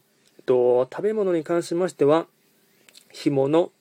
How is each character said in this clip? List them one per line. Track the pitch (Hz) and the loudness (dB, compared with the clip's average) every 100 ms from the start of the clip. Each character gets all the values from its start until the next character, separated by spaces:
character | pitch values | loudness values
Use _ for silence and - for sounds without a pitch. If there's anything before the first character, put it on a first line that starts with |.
| _ _ _ _ | _ _ _ _
え | |
っ | |
と、 | - 123 123 123 127 | 0 2 2 2 0
食 | - | -4
べ | 190 | -4
物 | 220 190 | -2 -2
に | 170 | -2
関 | 143 170 | -2 -4
し | 165 | -4
ま | 170 180 | -4 -4
し | |
て | - | 0
は、 | 143 160 - _ _ _ _ _ _ _ _ | 2 2 0 _ _ _ _ _ _ _ _
干 | - 156 | -8 -2
物、 | 143 135 160 180 _ | 0 2 0 0 _